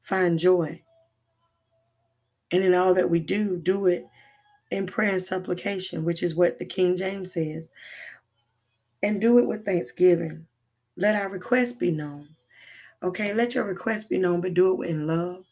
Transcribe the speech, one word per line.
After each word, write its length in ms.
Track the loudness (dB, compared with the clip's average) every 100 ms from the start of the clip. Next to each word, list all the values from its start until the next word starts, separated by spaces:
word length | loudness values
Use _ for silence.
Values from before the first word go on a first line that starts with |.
Find 340 | -4 0 2 2
joy. 460 | 4 2 0 -6 _ _ _ _ _ _ _ _ _ _ _ _ _ _ _ _ _
And 120 | 2
in 120 | 4 4
all 180 | 4
that 160 | 4 4
we 100 | 0
do, 380 | 0 -2 0 -2
do 300 | 0 2 2
it 200 | 0 -4 _ -20 _ _ _ _
in 160 | -6 -4
prayer 280 | -2 0
and 100 | 0
supplication, 800 | -2 -4 -6 -6 -4 -6 -6 -6
which 180 | -4 -2
is 140 | -2 2
what 240 | 0 0
the 60 | -8
King 300 | 0 0 0
James 380 | -2 -6 -6
says. 380 | -4 -4 -4 -12 -20 -20 -18 -18 -20 _ _ _ _ _ _ _ _
And 180 | -4 0
do 200 | 4 6
it 80 | 4
with 180 | -2 -2
thanksgiving. 800 | -2 -2 2 4 4 0 -10 -18 _ _ _ _ -2
Let 200 | 0 0
our 140 | -2
requests 440 | -8 0 2 2
be 160 | 0 -2
known. 460 | -2 -6 -12 -18 -20 _ -20 -20 -20 -20 _
Okay, 320 | -6 -4 -2
let 220 | 0 0 0
your 80 |
requests 400 | -2 -4 -4 -4
be 160 | -2 0
known, 220 | 2 0
but 120 | 0
do 280 | 2 2 2
it 60 | -2
in 180 | -2 0
love. 380 | 0 -2 -8 -18